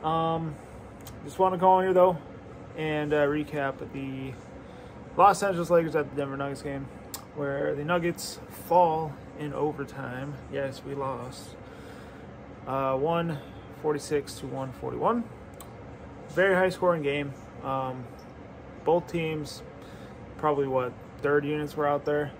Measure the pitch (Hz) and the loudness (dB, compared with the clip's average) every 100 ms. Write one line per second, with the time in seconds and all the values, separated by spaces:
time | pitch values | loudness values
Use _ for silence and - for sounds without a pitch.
0 | 156 165 165 165 160 147 - - - - | 2 2 2 0 -2 -8 -14 -16 -16 -16
1 | - - 147 - 185 185 185 185 185 185 | -14 -12 -12 2 4 6 8 8 8 8
2 | 180 170 - - - - - - 156 151 | 8 8 -4 -16 -16 -16 -14 -4 -2 0
3 | 151 147 143 151 147 151 139 135 123 143 | 2 4 4 2 -2 -2 -2 -4 -8 -8
4 | 135 135 135 123 - - - - - - | -6 -6 -8 -10 -14 -16 -16 -16 -16 -16
5 | - - 190 185 202 175 170 170 165 160 | -10 6 8 8 2 0 6 6 6 0
6 | 143 135 139 135 139 135 151 139 139 - | 0 -2 -4 -4 -4 -4 -6 -6 -8 -12
7 | - - - - 143 139 147 143 147 175 | -14 -14 -12 -6 -2 0 0 -2 2 2
8 | 170 165 - - - - - 170 175 160 | 2 -2 -8 -10 -14 -14 2 6 6 4
9 | 160 143 - - 151 139 147 147 135 135 | -2 -6 -12 -8 -6 0 0 0 -8 -6
10 | 131 123 143 139 - 139 135 127 139 139 | -8 -6 -8 -8 -6 -4 -4 -6 -8 -4
11 | 135 123 123 131 - - - - - - | -2 -4 -6 -10 -14 -14 -16 -16 -16 -14
12 | - - - - - - - 135 135 131 | -16 -16 -16 -16 -16 -14 -4 0 2 2
13 | 147 170 170 147 - - - - 156 147 | 4 2 2 -2 -8 -14 -16 -4 0 0
14 | - 147 143 - 135 127 131 123 131 123 | 2 0 0 -10 -8 -6 -6 -6 -6 0
15 | 160 240 233 - - - - - - - | 2 2 -2 -10 -16 -16 -14 -14 -14 -14
16 | - - - - 190 185 185 180 180 170 | -14 -14 -6 4 6 6 4 4 4 4
17 | 143 143 143 135 - - 139 135 131 127 | 2 0 -2 -6 -14 -10 -4 -2 -2 -4
18 | 123 - - - - - - - - 170 | -10 -14 -18 -18 -16 -16 -16 -4 4 4
19 | 170 170 160 156 143 - - - - - | 4 -2 -2 -2 -6 -10 -14 -16 -16 -16
20 | - - - - 156 143 135 131 123 - | -14 -14 -14 0 2 4 4 2 2 -4
21 | - - 143 147 143 151 147 151 147 143 | -16 -2 4 4 4 -2 -2 0 2 2
22 | 143 147 147 | 2 2 0